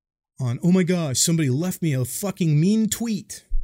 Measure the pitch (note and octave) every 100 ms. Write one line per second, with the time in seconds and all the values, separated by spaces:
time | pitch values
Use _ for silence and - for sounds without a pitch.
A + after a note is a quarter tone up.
0 | _ _ _ - B2 A#2+ E3+ F#3 E3+ F3+
1 | D#3 B2+ - E3 C#3+ B2+ F3+ - E3 C3
2 | B2 - G3+ - E3 D3 F3 A3 A3 -
3 | A#3 G3+ - - - -